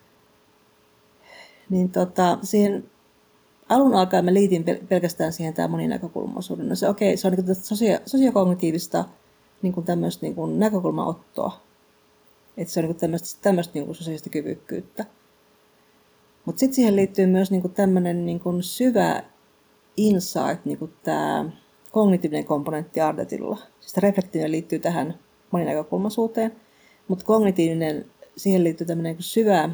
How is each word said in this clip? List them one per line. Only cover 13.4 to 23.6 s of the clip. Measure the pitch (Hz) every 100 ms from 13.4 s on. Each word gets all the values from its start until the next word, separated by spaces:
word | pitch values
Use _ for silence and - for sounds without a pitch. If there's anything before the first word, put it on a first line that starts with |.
tämmöstä, | 202 185 170
niinku, | 151 143
sosiaalista | 165 165 156 -
kyvykkyyttä. | 151 151 160 - - 190 - 214 _ _ _ _ _ _ _ _ _ _ _ _ _ -
Mut | 165
sit | 269
siihen | 262 226 196
liittyy | 190 - 185
myös, | 185 190
niinku, | 190 180
tämmönen, | 196 196 185 175 175 170
niinku, | 170 180 180
syvä | 175 - 254 220 170 160 - _ _ _ _ _ _ -
insight, | 214 190 185 170 135 165 -
niinku, | - 160 -
tää | - 156 151 151 156 - _ _ _
kognitiivinen | 220 208 180 160 151 147
komponentti | 151 143 156 165 -
Ardetilla. | 156 156 185 - - 208